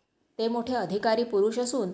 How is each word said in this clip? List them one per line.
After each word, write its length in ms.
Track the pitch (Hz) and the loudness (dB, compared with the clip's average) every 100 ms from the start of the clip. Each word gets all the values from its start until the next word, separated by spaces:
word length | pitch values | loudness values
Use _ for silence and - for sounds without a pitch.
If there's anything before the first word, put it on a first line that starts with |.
| _ _ _ - | _ _ _ -4
ते 100 | 226 | -2
मोठे 260 | 233 240 | -2 -2
अधिकारी 500 | 247 175 202 226 220 | -2 -2 0 2 0
पुरुष 360 | 233 202 214 233 | 2 2 2 2
असून 320 | 247 269 185 | -2 -2 -4